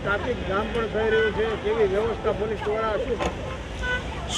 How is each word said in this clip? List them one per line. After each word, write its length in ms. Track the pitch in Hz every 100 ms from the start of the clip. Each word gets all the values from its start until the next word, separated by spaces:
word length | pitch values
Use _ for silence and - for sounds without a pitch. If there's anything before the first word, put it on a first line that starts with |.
ટ્રાફિક 440 | - 202 262 214 180
જામ 180 | 190 220
પણ 140 | 233 226
થઈ 220 | 214 220
રહ્યું 220 | 220 220
છે, 320 | 196 220 208
કેવી 200 | - 311
વ્યવસ્થા 480 | 202 190 226 202 214
પોલીસ 280 | 196 214 202 214
દ્વારા, 320 | 220 220 202
શું? 200 | - 220 - - - - - - - 494 - - -